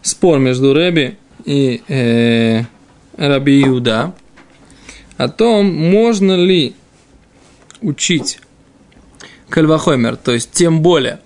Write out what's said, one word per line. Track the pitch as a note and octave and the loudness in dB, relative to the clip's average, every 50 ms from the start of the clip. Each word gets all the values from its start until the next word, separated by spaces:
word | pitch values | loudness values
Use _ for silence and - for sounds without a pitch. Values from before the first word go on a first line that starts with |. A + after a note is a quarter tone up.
| - | -8
спор | - - - - F3+ D#3+ | -8 -4 0 2 2 2
между | C3+ C3+ B2+ B2+ B2+ C3+ C#3 | 2 2 0 0 2 2 2
Реби | C3+ D3+ E3+ F3+ F3 D#3+ C3+ B2+ - - _ _ - - - | 2 2 0 0 0 0 -2 -2 -6 -14 _ _ -20 -16 -8
и, | D3+ C#3+ C#3 C#3 C3 A#2+ - - | -4 -2 0 0 -2 -2 -6 -8
э, | - D3 C3 A#2+ A#2 A#2 A#2 A#2 A#2 A#2 A#2 A2+ A2+ A2+ A2+ A#2 - _ _ _ _ _ _ _ _ - | -6 -4 -2 0 0 2 2 2 2 2 2 0 0 0 -2 -4 -6 _ _ _ _ _ _ _ _ -8
Раби | - D3+ C#3+ C#3 C3+ C#3 C#3+ C#3 C#3 C#3 | -4 -2 0 0 0 2 2 2 4 4
Иуда | C3+ C3 B2 A#2+ A#2+ A2 A2 C3 F3 F3+ - _ _ _ - - _ _ _ - - - - - - - - - - - | 2 0 0 0 -2 -2 -2 -4 -6 -10 -16 _ _ _ -20 -20 _ _ _ -20 -20 -20 -20 -20 -20 -20 -20 -20 -20 -6
о | - G#3+ A3 | -6 -6 -6
том, | - - A3 A#3 A3+ G#3 G3 | -2 0 0 2 2 2 0
можно | G3 E3 D3 D#3 E3+ F#3+ G#3+ A3+ A#3+ A#3 G3 G3 F#3+ F#3+ | 0 -2 -2 0 2 2 2 2 2 0 0 0 0 2
ли | F3+ F3 F#3+ F#3+ F3 C#3+ - - _ _ _ _ _ _ _ _ - _ _ _ - _ - - _ - _ - - | 0 2 2 2 0 0 -4 -8 _ _ _ _ _ _ _ _ -20 _ _ _ -20 _ -20 -20 _ -20 _ -18 -8
учить | - F3 C#3 - - - F3 D3 G#2 - - - - _ _ _ _ _ _ _ _ _ _ - _ - - _ - - - - _ - | -8 -8 -6 -6 -4 -4 -4 -4 -4 -8 -12 -14 -20 _ _ _ _ _ _ _ _ _ _ -20 _ -20 -20 _ -20 -20 -20 -20 _ -4
каль | - E3 D#3 | -2 0 2
вахомер, | D3+ D#3 D#3 - F3 D3 B2+ A#2 A#2 A#2 | 2 0 0 0 0 0 0 0 -2 -4
то | - - C3+ | -4 -4 -4
есть | A#2+ A#2 - - | -2 -2 -4 -8
тем | - - F3 E3+ D#3+ D#3+ D#3 | -2 0 0 2 2 2 2
более | F3+ F3 D3+ B2+ A#2 - - _ | 2 2 2 0 -4 -8 -10 _